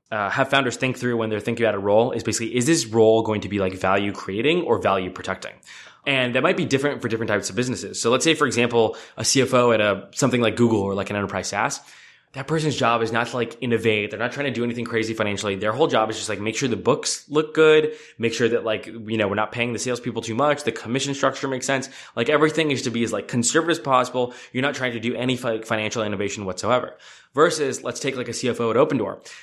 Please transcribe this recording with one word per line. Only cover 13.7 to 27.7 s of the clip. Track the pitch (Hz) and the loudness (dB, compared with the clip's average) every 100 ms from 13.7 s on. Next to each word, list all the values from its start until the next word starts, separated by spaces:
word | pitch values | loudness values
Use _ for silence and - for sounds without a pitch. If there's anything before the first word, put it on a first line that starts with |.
| 113 113 107 104 | 2 2 0 -2
They're | 101 | -4
not | 120 | -6
trying | 143 | -4
to | 143 | -4
do | 117 | -2
anything | 120 120 | -4 -4
crazy | 117 117 110 | -4 -2 -2
financially. | 110 104 98 104 | -2 -2 -2 -4
Their | 95 104 | -2 -2
whole | 117 156 | 0 2
job | 127 110 | 2 0
is | 110 | -2
just, | - | -6
like, | 101 | -4
make | 107 | -4
sure | 107 135 | -2 -2
the | 104 | 0
books | 117 139 - - - | 0 0 0 -8 -2
look | 147 156 | -2 0
good, | 156 156 156 151 - - - | 4 6 8 6 0 -14 -4
make | 113 | -4
sure | 113 117 | 2 2
that, | 117 | 2
like, | 110 107 | 0 -4
you | - 113 107 110 | -6 -14 -6 -2
know, | 101 | 0
we're | 101 | 0
not | 107 | -2
paying | 120 120 | -2 -4
the | 110 | -2
salespeople | 127 120 127 110 | -4 -4 -4 -6
too | 110 | -6
much, | 113 147 143 | 0 0 0
the | - | -2
commission | - 107 131 139 | -6 -4 -4 -2
structure | 139 135 127 139 | 0 0 0 -4
makes | 131 | -4
sense. | - 135 127 - - | -2 -2 -4 -14 -12
Like, | - 117 | -2 2
everything | 147 156 156 156 | 4 4 2 0
is | 127 | 0
to | 127 | -2
be | 117 | -2
as, | 113 | -2
like, | 104 - | -2 -2
conservative | 123 117 165 165 165 | 0 2 2 2 0
as | |
possible. | 139 127 123 127 123 - - | 2 2 2 0 -4 -6 -8
You're | 123 | -4
not | 139 | -2
trying | 131 127 | -2 -4
to | 117 | -2
do | 117 | -4
any | 117 127 127 | -2 -2 -2
fi-, | 123 110 | -2 -4
financial | - 110 107 120 | -2 -4 -2 -2
innovation | 104 98 101 110 | -4 -2 -4 -4
whatsoever. | 98 90 104 123 - - - - _ | -8 -6 0 0 0 -10 -20 -20 _
Versus, | 135 170 160 139 | 2 2 2 -4